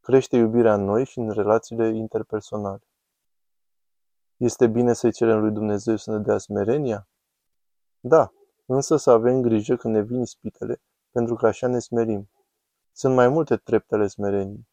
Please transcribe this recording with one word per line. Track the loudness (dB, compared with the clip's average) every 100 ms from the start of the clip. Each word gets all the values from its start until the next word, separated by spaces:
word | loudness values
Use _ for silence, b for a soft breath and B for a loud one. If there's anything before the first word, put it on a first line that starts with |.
Crește | 2 2 2 0
iubirea | 2 4 2
în | 2
noi | 0 -2
și | -2 -6
în | -6
relațiile | -4 0 0 0 -4 -2
interpersonale. | -2 -6 -8 -6 -10 -8 -8 -8 -10 _ _ _ _ _ _ _ _ _ _ _ _ _ _ _ _
Este | -4 2 2
bine | 2 0
să-i | 2 0
cerem | 0 0 2
lui | 0
Dumnezeu | -2 -4 -4 -2 -4
să | -4
ne | -6
dea | -2 -2
smerenia? | -2 -4 -2 -2 -2 -6 -10 _ _ _ _ _ _ _ _ _
Da, | 2 2 2 _ _ _ _
însă | -4 0 0
să | 4
avem | 4 4 2
grijă | 2 0 0 -4
când | 0
ne | -2
vin | -2 -4
ispitele, | -6 -8 -14 -10 -10 -10 _ _ _
pentru | -4 -4
că | 0 0
așa | 0 -4
ne | -4
smerim. | -4 -4 -2 -4 -8 _ _ _ _ _ _
Sunt | _ 0
mai | 4 4
multe | 2 0 -2
trepte | 0 -2 -2
ale | -2 -2
smereniei. | -4 -4 -4 -4 -10 -20